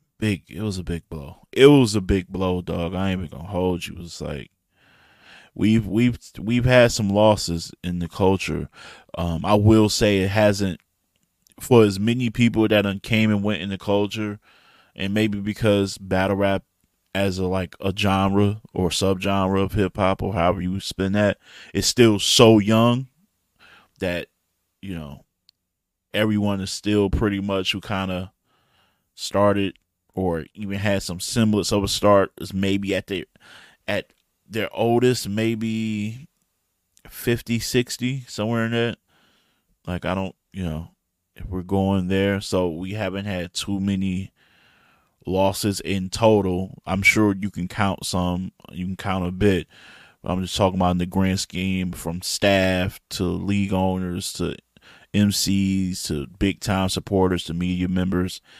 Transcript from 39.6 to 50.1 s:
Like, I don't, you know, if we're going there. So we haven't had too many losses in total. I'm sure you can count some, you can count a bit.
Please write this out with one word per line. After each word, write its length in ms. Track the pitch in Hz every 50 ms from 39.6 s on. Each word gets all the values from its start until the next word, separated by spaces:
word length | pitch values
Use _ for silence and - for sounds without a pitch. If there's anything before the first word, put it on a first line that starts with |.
| _ _ _ _ _
Like, 180 | 87 90 82 -
I 100 | 82 92
don't, 220 | 95 95 92 - _ _ _
you 120 | - 95 92
know, 260 | 82 78 80 82 - _ _ _ _ _ _ _ _ _
if 100 | - -
we're 160 | - 95 92
going 460 | 87 90 98 98 95 98 98 95 90
there. 340 | 92 98 95 98 101 101 98
So 280 | - - 101 92 90 87
we 240 | 80 82 95 92 101
haven't 320 | 107 104 95 92 98 98
had 280 | 104 95 90 87 90 -
too 260 | - - - 101 98
many 520 | 98 101 98 95 95 95 92 92 98 - _ _ _ _ _ _ _ _ _ _ _ _ _ _ _ _ _ _ _
losses 540 | - 92 95 95 98 95 - - 104 98 -
in 280 | - 78 98 98 92 92
total. 720 | - - 117 110 110 104 95 92 90 90 95 95 - - -
I'm 180 | - 92 98 101
sure 320 | - - 110 107 104 98
you 160 | 95 101 101
can 160 | - 110 90
count 380 | 92 - - 104 98 92 - -
some, 460 | - - 92 90 90 87 90 92 - - _ - -
you 140 | - 87 90
can 100 | 92 92
count 320 | - - 101 95 95 90
a 40 | 87
bit. 360 | 92 92 104 101 95 85 78 - _ - - - - - - -